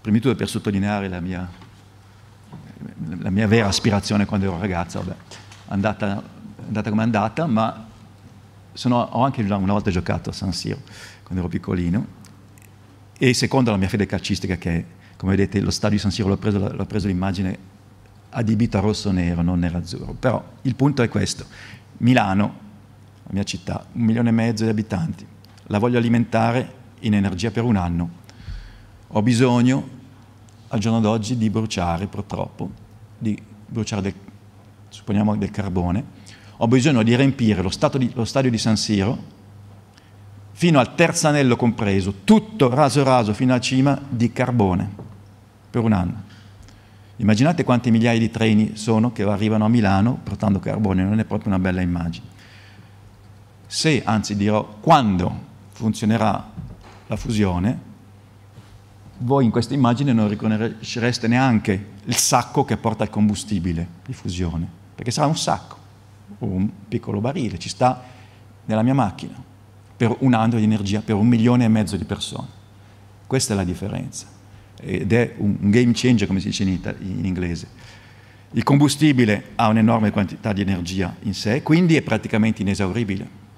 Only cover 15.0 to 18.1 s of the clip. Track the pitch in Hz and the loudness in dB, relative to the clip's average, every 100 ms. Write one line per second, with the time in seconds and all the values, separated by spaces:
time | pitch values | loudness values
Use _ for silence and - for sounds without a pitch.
15 | - - 92 95 95 98 98 - 107 104 | -20 -8 0 0 2 0 -2 -2 0 0
16 | 101 92 98 98 110 101 95 - 95 104 | -2 -2 -2 0 0 -2 -2 -6 -6 -4
17 | 98 90 98 95 95 - - - - - | -2 -2 -2 -2 -4 -6 -14 -20 -20 -20
18 | - | -20